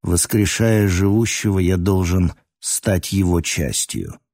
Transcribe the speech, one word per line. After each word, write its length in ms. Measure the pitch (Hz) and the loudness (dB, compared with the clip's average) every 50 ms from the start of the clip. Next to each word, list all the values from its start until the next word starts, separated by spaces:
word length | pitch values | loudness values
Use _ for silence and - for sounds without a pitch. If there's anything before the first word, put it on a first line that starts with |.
"Воскрешая 840 | - - 87 87 - - - 113 104 92 - - 117 113 110 107 101 98 | 0 0 0 0 0 0 2 2 2 0 2 2 2 4 4 4 2 2
живущего, 680 | 90 87 98 98 101 113 117 110 - - - 107 98 95 | 2 2 2 2 2 2 0 0 -4 -4 -2 -2 0 2
я 180 | 92 90 92 | 2 0 0
должен 560 | 90 87 101 95 92 92 85 92 92 87 82 - _ _ _ _ _ | 0 0 2 2 2 0 0 2 2 0 0 -2 _ _ _ _ _
стать 520 | - - - - - 113 98 87 - - | -8 -8 -8 -4 -2 -2 -2 -2 -2 -2
его 280 | 101 98 95 87 87 85 | -2 0 2 2 2 0
частью". 800 | 82 - - - 78 62 - - - - - - - - - - _ _ | 0 -2 -4 -4 -4 -4 -4 -6 -6 -6 -8 -10 -10 -10 -12 -18 _ _